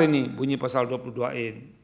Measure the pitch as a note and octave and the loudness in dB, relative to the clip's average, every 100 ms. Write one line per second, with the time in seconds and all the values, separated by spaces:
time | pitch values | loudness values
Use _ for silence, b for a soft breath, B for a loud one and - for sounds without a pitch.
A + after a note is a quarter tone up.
0 | D#3+ C#3+ B2+ G#2+ C3+ C3+ C3 C3 A#2+ B2+ | 8 4 0 -4 -4 -2 -2 0 -2 -4
1 | B2+ A#2+ B2 C3 A2+ A2 C3+ - | -4 2 2 2 -6 -8 -16 -20